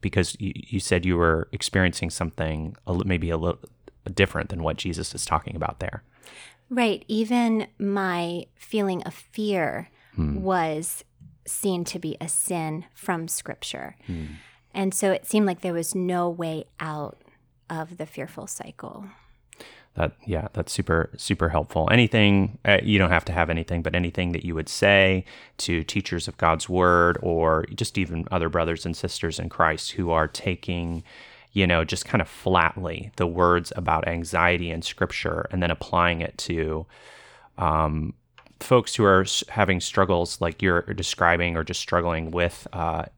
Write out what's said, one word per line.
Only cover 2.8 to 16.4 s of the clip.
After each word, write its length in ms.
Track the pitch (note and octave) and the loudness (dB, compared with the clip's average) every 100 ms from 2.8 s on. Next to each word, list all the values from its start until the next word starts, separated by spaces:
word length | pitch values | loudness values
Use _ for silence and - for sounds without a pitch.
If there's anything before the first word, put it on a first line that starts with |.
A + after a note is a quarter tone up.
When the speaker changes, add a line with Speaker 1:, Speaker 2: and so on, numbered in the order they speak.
| - | -4
Speaker 1:
a 60 | |
li-, 120 | F2+ - | -2 0
maybe 240 | F2 E2 | 0 0
a 80 | E2 | -2
little 220 | E2+ E2 - _ - - - | -2 -4 -10 _ -20 -16 -4
different 380 | F#2 G2 - - | 2 2 2 -4
than 140 | F2+ | -4
what 140 | D#2+ D#2 | -2 -2
Jesus 360 | F#2 E2 D#2 | -4 -6 -6
is 100 | - | -8
talking 320 | - D#2 - D#2+ | -2 -2 -2 -6
about 240 | D#2 - | -6 -6
there. 220 | - - - _ - - - _ - | -10 -10 -16 _ -20 -20 -20 _ -8
Speaker 2:
Right. 360 | B3 A#3 G3 - | 0 0 0 -2
Even 600 | A3 A3 B3 A#3 A3 - - | -2 0 2 2 0 -2 -6
my 680 | G3 G3+ F#3+ F3 E3+ F3 - _ | -4 -2 -2 -2 -4 -6 -10 _
feeling 460 | - A3 G3 F3+ | -6 -2 0 -2
of 100 | - | -6
fear 760 | - - - G#3+ G3 D#3 - F3 _ _ - | -12 -12 -6 -2 0 0 -4 -10 _ _ -4
Speaker 1:
Hmm. 260 | - - | -2 0
Speaker 2:
was 640 | F#3 F#3 D#3+ D3+ E3+ - - _ - - - | 0 0 0 -2 -6 -8 -14 _ -20 -18 -10
seen 400 | - G3+ F3+ F3 | -4 -2 -2 -4
to 120 | F3 | -6
be 180 | E3 - | -6 -8
a 80 | F3+ | -6
sin 560 | - - F3 D#3+ D#3 - | -4 -2 -2 -4 -6 -10
from 360 | - - E3+ E3 | -10 -6 -4 -4
Scripture. 640 | - - - - - C2 - - | -8 -8 -10 -10 -10 -12 -14 -10
Speaker 1:
Hmm. 200 | E2+ D2+ D2+ - _ _ | -8 -8 -12 -20 _ _
Speaker 2:
And 200 | G3 F#3+ | -4 -2
so 200 | - G3 | 0 0
it 120 | F#3 - | 0 0
seemed 200 | G#3+ G3+ | 2 2
like 160 | F3+ | 0
there 100 | F#3 | -4
was 240 | E3+ E3 F#3+ | -4 -4 -2
no 340 | F3+ F3+ F3 | -2 0 -2
way 360 | E3+ | -2